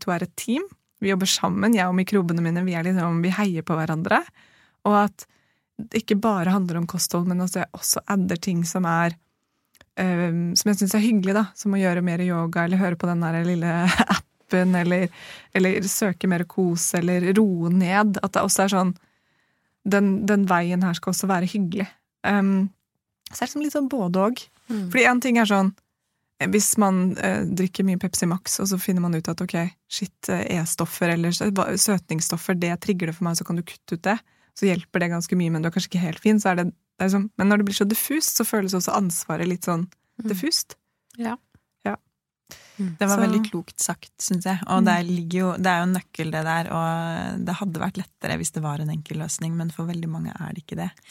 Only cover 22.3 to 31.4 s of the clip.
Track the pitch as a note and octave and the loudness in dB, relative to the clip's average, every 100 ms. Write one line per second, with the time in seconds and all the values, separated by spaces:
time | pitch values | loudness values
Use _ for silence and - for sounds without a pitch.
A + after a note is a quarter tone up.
22.3 | G3+ G3 F#3+ F#3+ - _ _ _ _ - | 2 2 2 0 -4 _ _ _ _ -18
23.3 | - B3 D4 D4+ D4 C4+ C4 F3+ F#3 G3+ | -8 -6 -4 -2 -2 -2 0 0 2 0
24.3 | B3 - _ - A3 F#3 B3+ A#3+ B3 B3+ | -2 -8 _ -8 -6 -2 4 4 4 4
25.3 | A#3 G#3+ G3+ F#3+ - _ _ _ _ _ | 4 4 4 2 0 _ _ _ _ _
26.3 | - - G#3 G3+ - G3 F#3 F#3 E3 F#3+ | -6 0 2 2 4 4 4 2 0 0
27.3 | F#3 E3+ F3 F#3 - G3 F#3 F#3 - F3 | 0 0 0 0 0 0 0 -2 -2 0
28.3 | F3+ - - G3 F#3+ - F3+ F3 E3 E3 | -2 -4 -4 -2 -2 0 0 0 0 -2
29.3 | E3 F3+ F3 F3 - _ - G3 _ - | -4 -4 -2 -4 -6 _ -8 -8 _ -4
30.3 | F3+ - F3+ E3 - E3 - E3+ E3+ E3+ | -4 -2 -2 -2 -2 -4 0 0 2 0
31.3 | F3 | 0